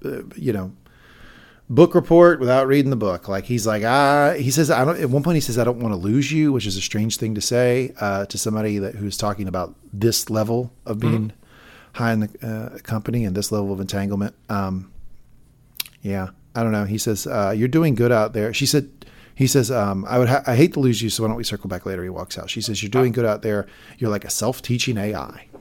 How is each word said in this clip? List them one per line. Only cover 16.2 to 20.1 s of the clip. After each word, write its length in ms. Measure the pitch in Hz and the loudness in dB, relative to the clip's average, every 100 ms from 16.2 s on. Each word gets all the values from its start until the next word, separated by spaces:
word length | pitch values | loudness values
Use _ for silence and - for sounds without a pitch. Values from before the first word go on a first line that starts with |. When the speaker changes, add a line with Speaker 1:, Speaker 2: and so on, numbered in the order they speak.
| 92 - - 117 | -6 -10 -10 -4
Speaker 1:
I 80 | |
don't 80 | 113 | 0
know. 140 | 107 101 | 0 -2
He 120 | 107 | -2
says, 300 | - 104 - | -2 -2 -2
uh, 260 | 123 98 107 | -2 0 2
"You're 100 | 123 | 2
doing 280 | 156 165 113 | 2 2 4
good 160 | 120 | 4
out 200 | 117 107 | 4 2
there." 200 | 110 107 | 0 -2
She 120 | 113 139 | -2 0
said, 240 | 151 - - - - - - | 0 0 -8 -20 -20 -10 0
he 120 | 131 | 2
says, 220 | 143 113 | 4 2
um, 340 | 127 101 95 | 2 0 -2
"I 120 | 95 | 0